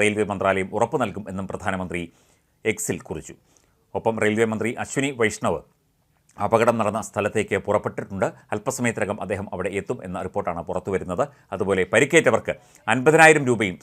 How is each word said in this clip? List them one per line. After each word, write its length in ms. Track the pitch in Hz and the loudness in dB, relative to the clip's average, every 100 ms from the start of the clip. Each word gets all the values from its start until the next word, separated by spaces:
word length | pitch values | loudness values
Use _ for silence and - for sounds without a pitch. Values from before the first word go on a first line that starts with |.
റെയിൽവേ 260 | 104 104 101 | 0 2 -2
മന്ത്രാലയം 380 | 98 95 95 95 104 | 0 0 0 0 -2
ഉറപ്പു 220 | 113 147 | -2 0
നൽകും 220 | 107 98 101 | -4 -6 -10
എന്നും 160 | 95 92 | -8 -8
പ്രധാനമന്ത്രി 500 | 92 101 95 90 87 85 _ _ _ _ _ | -8 -6 -4 -4 -6 -8 _ _ _ _ _
എക്സിൽ 340 | 110 107 - 85 - | -4 -4 -4 -6 -8
കുറിച്ചു. 280 | 78 - 78 _ _ _ _ _ | -10 -12 -20 _ _ _ _ _
ഒപ്പം 220 | 98 113 110 | -6 -2 0
റെയിൽവേ 240 | 107 107 113 | 2 2 0
മന്ത്രി 180 | 110 113 123 | 0 -4 -4
അശ്വിനി 260 | 104 143 139 127 | -6 -4 -2 0
വൈഷ്ണവ് 400 | 110 - 113 78 - _ _ _ _ _ _ - | -2 0 -2 -4 -6 _ _ _ _ _ _ -6
അപകടം 320 | 101 113 117 113 | 2 4 4 0
നടന്ന 200 | 104 107 101 | -2 -2 -4
സ്ഥലത്തേക്ക് 500 | 104 101 107 101 98 101 | -4 -2 -2 -2 -2 0
പുറപ്പെട്ടിട്ടുണ്ട്. 600 | 101 104 - - 98 139 - - | 0 -2 -8 -8 -4 -4 -4 -8
അല്പസമയത്തിനകം 640 | 107 131 123 120 107 98 107 | -6 -4 -4 -2 -2 -4 -4
അദ്ദേഹം 220 | 92 98 101 | -6 -6 -6
അവിടെ 160 | 92 92 95 | -6 -4 -4
എത്തും 200 | - 120 95 | -6 -8 -8
എന്ന 120 | 90 92 | -8 -6
റിപ്പോർട്ടാണ് 340 | 101 92 85 76 | -6 -4 -6 -6
പുറത്തുവരുന്നത്. 560 | 87 101 95 - 95 147 - - | -6 -4 -4 -2 -4 -4 -8 -10
അതുപോലെ 280 | 95 95 98 90 | -4 0 0 2
പരിക്കേറ്റവർക്ക് 600 | 110 127 165 135 110 - - - - - | 4 4 4 4 2 0 -8 -10 -8 -2
അൻപതിനായിരം 520 | 127 135 160 160 151 127 | 2 4 8 10 8 4
രൂപയും 280 | 113 101 85 | 2 0 -4